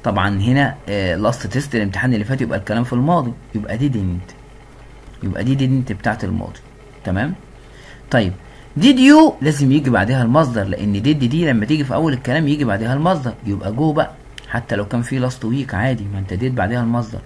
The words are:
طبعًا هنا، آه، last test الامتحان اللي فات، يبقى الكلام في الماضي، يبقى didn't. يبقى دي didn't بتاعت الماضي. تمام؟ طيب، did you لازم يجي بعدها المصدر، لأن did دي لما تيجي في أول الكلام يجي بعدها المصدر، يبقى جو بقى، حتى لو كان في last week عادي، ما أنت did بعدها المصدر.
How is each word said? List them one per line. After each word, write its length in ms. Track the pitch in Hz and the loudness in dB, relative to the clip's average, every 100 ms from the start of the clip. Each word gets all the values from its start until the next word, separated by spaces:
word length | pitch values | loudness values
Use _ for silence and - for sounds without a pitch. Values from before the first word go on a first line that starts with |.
طبعًا 260 | - 98 98 | -2 0 0
هنا، 460 | 101 110 135 139 - - | 0 2 2 2 -2 -6
آه، 420 | 101 92 85 107 | -2 0 0 0
last 160 | 123 98 | -2 -4
test 220 | 123 - | -4 -2
الامتحان 380 | 117 101 101 127 | -2 -2 -2 0
اللي 120 | 113 | 0
فات، 160 | 104 135 | -2 -2
يبقى 180 | 131 - | -2 -4
الكلام 240 | - 110 | -4 -4
في 100 | 120 | -2
الماضي، 400 | 123 143 175 123 117 - | 0 2 0 0 -8 -8
يبقى 220 | 107 104 110 | -8 -6 -2
didn't. 560 | 143 113 92 90 - - - - - - - - - - | -2 0 -2 -4 -10 -20 -20 -20 -20 -20 -20 -20 -20 -10
يبقى 200 | - - | -6 -4
دي 140 | 123 139 | -2 0
didn't 340 | 131 131 127 | 2 0 -2
بتاعت 320 | 98 - 107 | -4 -4 -4
الماضي. 360 | 95 90 92 - - - - - | -4 -4 -6 -14 -20 -20 -20 -12
تمام؟ 320 | - 92 143 190 - - - - - - - | -4 -2 -2 -6 -14 -20 -20 -20 -20 -20 -2
طيب، 220 | - 95 95 - - - - | 0 0 -4 -14 -20 -10 4
did 180 | 226 262 | 4 8
you 360 | 262 302 320 - | 8 8 8 4
لازم 300 | 139 143 135 | 0 2 4
يجي 180 | 143 135 | 4 4
بعدها 340 | 113 101 131 | 2 2 2
المصدر، 400 | 117 143 151 113 | 4 4 2 0
لأن 320 | 98 - 104 | -2 -2 -2
did 300 | 101 123 151 | 0 0 2
دي 260 | 120 156 151 | 2 2 2
لما 140 | 117 | 2
تيجي 180 | 107 156 | 2 0
في 100 | 131 | 0
أول 200 | 117 160 | 0 0
الكلام 340 | 131 123 143 147 | -2 -2 0 0
يجي 160 | 147 | 0
بعدها 300 | 127 98 113 | 0 0 0
المصدر، 400 | 135 165 175 123 - | 0 0 0 -4 -6
يبقى 260 | 104 98 98 | -6 -4 -4
جو 220 | 110 156 | 0 0
بقى، 180 | 151 - - - - - | 0 -2 -6 -20 -20 -8
حتى 260 | 120 - | -8 -4
لو 100 | 101 | -4
كان 160 | 101 123 | -2 -4
في 280 | 120 135 127 | -2 -2 -2
last 140 | 127 | -4
week 300 | 110 131 135 | -4 -4 -4
عادي، 300 | 90 127 117 101 | -2 -2 -2 -4
ما 60 | 98 | -6
أنت 140 | 95 | -6
did 220 | 92 127 | -4 -2
بعدها 260 | 127 95 120 | -2 -2 0
المصدر. 380 | 117 120 113 - | 0 -2 -4 -10